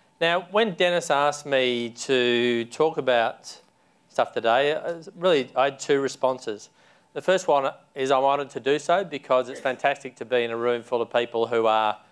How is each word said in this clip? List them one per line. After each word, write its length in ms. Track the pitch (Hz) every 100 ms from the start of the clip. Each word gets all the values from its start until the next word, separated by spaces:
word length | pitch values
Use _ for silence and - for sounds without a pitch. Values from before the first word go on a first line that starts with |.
| _ _
Now, 280 | 165 175 175
when 260 | 208 226 170
Dennis 340 | 180 175 170
asked 340 | 143 147 143
me 460 | 147 135 127 120 117
to 760 | - - 131 120 120 123 117 117
talk 260 | - 156 151
about 640 | 131 120 117 - - - _ _ _ _ _
stuff 240 | - 120
today, 400 | 120 113 120 147
uh, 300 | 156 - 170 156
really 360 | 175 180 151 123
I 100 | 127
had 140 | 139 139
two 220 | - 139
responses. 680 | 135 - 131 127 - 104 - _ _ _ _
The 80 | 147
first 260 | - 185 185
one 240 | 143 135 - _
is 160 | - 131
I 80 | 135
wanted 300 | 139 143 135
to 100 | 135
do 180 | 127 147
so 260 | 147 175
because 460 | 185 143 - 127 123
it's 100 | 135
fantastic 560 | 131 123 139 139 135 -
to 80 |
be 180 | 113 123
in 80 | 117
a 60 | 117
room 260 | 120 120
full 200 | 113 120
of 100 | 113
people 360 | 123 120 117 113
who 180 | 120 113
are 320 | 110 107 - _